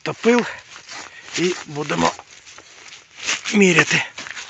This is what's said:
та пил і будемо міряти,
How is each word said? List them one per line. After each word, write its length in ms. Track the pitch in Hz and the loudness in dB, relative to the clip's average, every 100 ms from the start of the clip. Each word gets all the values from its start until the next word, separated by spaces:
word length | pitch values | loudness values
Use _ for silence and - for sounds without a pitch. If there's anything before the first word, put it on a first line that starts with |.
та 100 | 160 | -10
пил 340 | - 226 240 - - - - - - - - - - | 0 4 4 2 -8 -16 -20 -16 -16 -16 -18 -10 -2
і 160 | 180 175 - | -2 -2 -8
будемо 460 | 147 151 170 - - - - - - - - - - _ - - - - | -8 -4 0 0 0 -12 -20 -20 -20 -20 -20 -20 -20 _ -10 -8 -6 0
міряти, 480 | 214 190 160 151 156 - - - - | 4 6 6 2 0 -2 -10 -14 -14